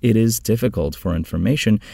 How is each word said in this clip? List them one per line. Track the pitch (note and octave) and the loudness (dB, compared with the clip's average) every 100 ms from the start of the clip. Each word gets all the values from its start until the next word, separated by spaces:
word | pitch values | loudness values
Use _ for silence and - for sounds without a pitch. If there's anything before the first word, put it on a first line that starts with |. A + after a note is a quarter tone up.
it | B2 | 0
is | A2 A2+ A2+ | 2 2 0
difficult | - A#2 B2 F#2+ D2 | -2 0 0 -2 -4
for | - F2+ E2 | -4 -4 -4
information | - E2+ F#2+ D3 A2+ G#2+ - | -4 -2 0 0 2 0 -2